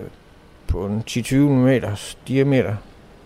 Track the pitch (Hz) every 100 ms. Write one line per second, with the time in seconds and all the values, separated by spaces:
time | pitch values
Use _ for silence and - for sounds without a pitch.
0 | - - - - - - - 85 98 107
1 | - 123 107 135 143 131 127 127 104 104
2 | - - - 135 139 131 95 104 - -
3 | - -